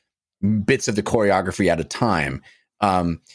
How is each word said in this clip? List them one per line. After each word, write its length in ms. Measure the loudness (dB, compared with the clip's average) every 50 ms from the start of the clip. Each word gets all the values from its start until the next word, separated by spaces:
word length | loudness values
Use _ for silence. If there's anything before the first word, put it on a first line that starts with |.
| _ _ _ _ _ _ _ -4 0 0 0 2 2
bits 220 | 2 2 2 2 -2
of 80 | -2
the 60 | -2
choreography 640 | -2 -2 -2 0 2 2 2 2 0 -2 -2 0 2 2
at 100 | 2 0
a 40 | -2
time. 580 | -6 -4 -2 0 0 0 0 -2 -4 -6 -10 -12 -16 -20 _ _ _ _ -2
Um, 400 | 0 2 2 2 0 0 -4 -6 _ _